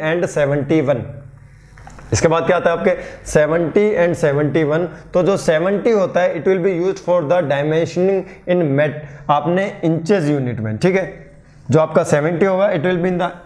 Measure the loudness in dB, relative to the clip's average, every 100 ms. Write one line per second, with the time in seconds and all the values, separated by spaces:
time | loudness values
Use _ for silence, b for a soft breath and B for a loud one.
0 | -2 -2 -2 0 0 0 0 0 0 -2
1 | -4 -14 -18 -20 B B B B B B
2 | -4 0 2 2 2 2 2 0 0 -2
3 | B B -2 0 2 0 0 2 2 2
4 | 0 2 0 0 0 0 0 0 -2 B
5 | B 0 2 0 2 0 0 0 2 2
6 | 0 0 0 0 0 0 0 0 -2 -4
7 | 0 0 2 0 0 0 0 0 -2 0
8 | 0 0 -4 B -2 0 2 2 0 -2
9 | B B B 0 2 0 -2 -2 -2 -2
10 | 0 0 2 0 -2 -4 -6 -2 0 0
11 | -4 -10 -20 -20 b b 0 2 4 2
12 | 2 2 2 2 2 2 2 0 0 0
13 | 0 -2 -4 -6